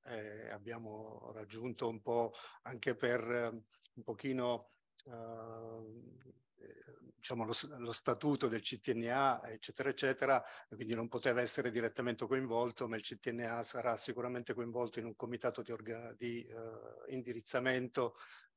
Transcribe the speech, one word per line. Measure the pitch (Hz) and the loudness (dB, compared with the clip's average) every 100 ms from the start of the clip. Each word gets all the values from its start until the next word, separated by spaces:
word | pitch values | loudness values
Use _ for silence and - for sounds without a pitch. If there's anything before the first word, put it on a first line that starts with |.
eh, | - 113 107 107 110 | -10 -8 -6 -8 -8
abbiamo | 104 104 117 110 107 110 117 117 | -8 -8 -8 -6 -8 -10 -12 -12
raggiunto | 110 107 110 123 113 117 | -10 -10 -6 -6 -2 -2
un | 113 | -2
po' | 113 120 113 - - - | 2 4 4 0 -14 -12
anche | - 127 131 117 | -10 -4 0 4
per, | 123 120 | 4 4
eh, | 113 120 117 | 2 2 2
un | 117 107 _ - - | -2 -10 _ -20 -12
pochino, | 117 107 139 131 123 120 117 _ _ - - | -6 -4 0 2 4 2 -2 _ _ -20 -14
eh, | 117 113 113 113 113 113 113 110 113 120 127 - - _ _ - - - - 127 - | -12 -10 -10 -10 -10 -10 -10 -12 -14 -18 -20 -20 -20 _ _ -20 -18 -20 -20 -20 -14
diciamo | - 120 110 | -6 -4 0
lo | |
s-, | 117 - 123 | 0 -2 -4
lo | 117 | -4
statuto | 117 - 117 151 135 127 | -2 2 2 4 4 4
del | 113 | 2
C | - 117 | -2 -2
T | - | 0
N | 117 117 | 0 2
A, | 127 139 120 120 | 6 6 4 0
eccetera, | 110 - - 135 | -10 -8 -2 0
eccetera, | 127 139 - 139 131 - - - | 2 2 4 6 6 4 -10 -12
e | 107 | -8
quindi | 110 | -2
non | 113 117 | 0 0
poteva | 120 135 120 | 0 4 4
essere | 117 - 123 | 6 4 4
direttamente | 113 113 - 120 113 113 | 2 2 2 0 0 2
coinvolto, | 131 131 113 120 113 120 | 2 2 2 2 0 -2
ma | 113 | -2
il | |
C | - 110 | -4 -4
T | - | -2
N | 120 | -2
A | 117 117 | 0 0
sarà | 117 127 120 113 | 0 0 2 2
sicuramente | - 120 123 123 120 | 2 0 -2 -2 -2
coinvolto | 110 117 117 117 117 | -2 -2 0 -2 -2
in | 117 | -6
un | 107 | -4
comitato | 117 120 123 113 | -4 -2 -2 -2
di | 120 | -4
orga-, | 113 107 113 117 110 | -6 -4 -6 -6 -6
di, | 120 117 117 | -4 -4 -6
eh, | 113 113 110 113 117 120 131 | -10 -10 -10 -12 -12 -8 -6
indirizzamento, | 123 117 - 131 127 127 123 139 120 - - - - | -4 -4 0 2 4 4 2 2 0 0 -16 -18 -16